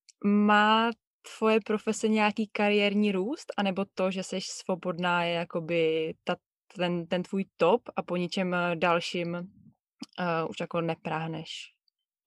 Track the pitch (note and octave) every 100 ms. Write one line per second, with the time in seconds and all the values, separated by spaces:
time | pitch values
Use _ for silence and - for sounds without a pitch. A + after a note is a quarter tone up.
0 | _ _ G3+ G#3 G#3 G#3 G#3+ A3 A#3 -
1 | _ _ - - A3 A3 G#3+ G#3+ A3 G#3+
2 | A3 G#3+ G#3+ A3 G#3 - G#3 G#3 G3+ G#3
3 | G#3 F#3+ G#3 E4 - - G3+ F#3 G3 -
4 | F#3+ F#3 - F#3 - - - F3 F3+ E3+
5 | F3+ F3 E3+ E3+ F3 F3 D#3+ E3+ D#3+ D#3+
6 | D#3+ - - F3+ _ _ _ F3 F3+ F3
7 | E3 F3+ F3+ G3 F#3+ - E3+ A3 - -
8 | F#3 F3+ F3 G3 F3+ F3+ F3 E3 F3+ E3+
9 | - F3+ E3+ F3 F#3+ - - _ _ _
10 | - - F3+ E3 D#3+ - E3+ E3+ E3 E3
11 | E3 D#3+ D#3+ D#3+ E3 - - _ _ _
12 | _ _